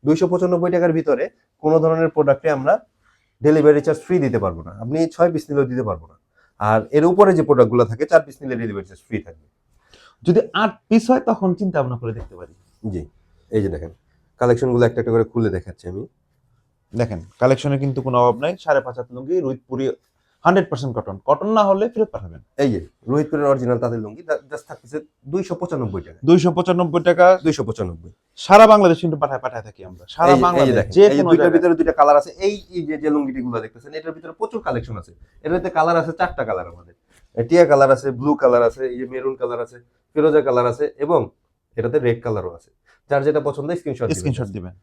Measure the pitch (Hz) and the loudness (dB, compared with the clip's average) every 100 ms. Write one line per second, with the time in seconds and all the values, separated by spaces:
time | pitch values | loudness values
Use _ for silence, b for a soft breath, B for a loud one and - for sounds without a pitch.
0 | 135 160 180 175 180 175 170 180 170 160 | 0 0 0 0 0 0 0 0 0 0
1 | 156 127 185 _ _ _ 156 160 160 160 | 0 -2 -2 _ _ _ 0 2 2 0
2 | 165 156 143 139 160 143 135 220 _ _ | 0 0 0 0 0 -2 0 -2 _ _
3 | _ _ _ _ 135 156 147 147 147 156 | _ _ _ _ 2 4 4 4 2 -4
4 | - 185 135 117 98 82 82 98 113 156 | -2 0 0 -2 -4 -6 -16 -14 -8 -4
5 | 165 - 170 160 - 143 127 123 110 85 | -4 0 0 0 -4 -2 -2 -4 -6 -8
6 | - _ _ _ _ _ 104 110 - 147 | -12 _ _ _ _ _ 0 0 2 2
7 | 165 180 202 180 151 135 113 120 107 113 | 2 6 4 4 2 4 4 4 0 -2
8 | 147 160 147 - 135 120 113 98 92 92 | 2 2 2 -14 -10 -8 -8 -10 -14 -20
9 | _ 110 87 78 _ _ _ _ b b | _ -10 -10 -20 _ _ _ _ b b
10 | b b 143 175 - - 214 - _ 226 | b b 0 2 0 -2 -4 -4 _ 0
11 | 226 254 254 220 190 175 190 175 127 120 | 2 0 0 -2 -2 -2 -4 -2 -4 -6
12 | 117 104 90 90 87 _ _ _ 110 90 | -8 -10 -14 -18 -20 _ _ _ -10 -10
13 | 73 _ _ _ _ 110 98 80 80 - | -12 _ _ _ _ -4 -2 -6 -12 -18
14 | _ _ _ _ 123 120 127 123 117 127 | _ _ _ _ 0 2 0 2 2 0
15 | 117 117 110 120 110 90 92 - 90 92 | 0 0 0 -2 -2 -4 -10 -16 -14 -12
16 | 127 _ _ _ _ _ _ _ _ 113 | -14 _ _ _ _ _ _ _ _ -6
17 | 117 92 87 _ 127 131 147 139 139 131 | -6 -6 -14 _ 0 0 -2 -4 -4 -6
18 | 127 123 120 117 147 180 160 143 127 120 | -2 2 2 0 -4 -6 -2 -2 -2 -14
19 | 120 123 135 180 139 131 _ 127 131 - | -14 -14 -6 -4 -4 -8 _ -6 -6 -6
20 | _ _ _ _ 165 190 - 127 131 117 | _ _ _ _ 0 2 0 -6 -6 -8
21 | 104 98 - 147 202 220 202 190 233 226 | -10 -10 -2 -2 0 0 0 0 -2 -4
22 | 214 107 95 82 _ - 139 101 - _ | -6 -6 -16 -20 _ -4 -2 -2 -8 _
23 | - 139 151 156 143 135 123 120 120 117 | -4 -4 -2 -2 0 0 0 -4 -4 -6
24 | 107 110 160 147 131 147 _ 156 117 147 | -10 -16 -8 -8 _ -18 _ -20 -12 -14
25 | - _ 135 180 190 180 175 147 113 95 | -14 _ -10 -8 -6 -8 -8 -6 -6 -8
26 | - - 135 175 170 170 180 180 175 165 | -12 -6 4 4 4 0 -2 0 0 0
27 | 165 170 180 185 160 147 110 107 95 82 | 0 4 6 6 0 -2 -6 -6 -8 -10
28 | 82 _ _ - - 202 220 214 185 165 | -20 _ _ -18 6 10 10 8 6 2
29 | 170 151 143 131 127 123 107 _ 92 90 | -2 -4 -4 -6 -8 -10 -16 _ -20 -20
30 | - - 170 180 175 175 135 110 95 175 | -20 0 4 6 4 2 2 2 0 6
31 | 202 143 180 156 147 165 175 165 160 156 | 6 6 4 4 4 4 2 2 0 4
32 | 147 147 147 156 196 208 - 180 151 151 | 6 4 2 -4 -4 -4 -10 -10 -8 -6
33 | 151 147 139 131 123 117 110 113 143 156 | -2 -2 -4 -8 -6 -8 -10 -18 -16 -14
34 | 160 160 165 165 233 233 160 123 117 104 | -14 -16 -18 -10 -10 -8 -6 -8 -8 -16
35 | - _ - _ 156 175 180 175 160 165 | -16 _ -20 _ -6 -4 -2 -2 0 0
36 | 160 165 180 - 110 95 85 85 85 _ | -2 -4 -6 -4 -6 -6 -8 -18 _ _
37 | _ _ _ - 120 170 160 139 135 135 | _ _ _ -8 -2 2 2 4 4 2
38 | 139 123 143 147 131 120 117 120 131 123 | -2 -6 -4 0 2 2 0 -2 -10 -10
39 | 123 127 131 131 123 120 117 123 _ _ | -12 -8 -8 -8 -8 -8 -12 -16 _ _
40 | _ 151 156 151 135 123 120 117 147 - | _ 0 2 2 2 0 0 -2 -6 -6
41 | 147 165 104 _ _ _ _ - 117 151 | 0 0 0 _ _ _ _ -8 -4 -2
42 | 123 117 117 107 90 85 _ _ _ _ | -2 -4 -6 -6 -8 -14 _ _ _ _
43 | _ 139 139 151 143 139 143 175 - 123 | _ -2 0 0 -4 -6 -8 -8 -8 -6
44 | 113 - 90 123 110 98 90 92 | -6 -4 -4 -6 -8 -10 -14 -18